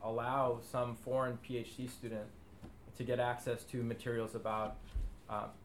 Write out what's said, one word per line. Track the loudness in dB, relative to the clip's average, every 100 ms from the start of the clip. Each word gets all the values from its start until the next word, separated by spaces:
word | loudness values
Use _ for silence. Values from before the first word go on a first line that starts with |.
allow | -2 0 4 4 4 2 0
some | 2 2
foreign | 0 2 4 4 0
P | -2 -2
H | -2 -4
D | -6
student | -6 -6 -4 -6 -12 -18 -16 -14 -14 -12 -4
to |
get | 2 4
access | 4 2 0 -2
to | -2 -2
materials | 0 0 0 2 0
about, | 0 0 2 0 -2 -4 -2 -2 -4 -4
uh, | -2 -2 -6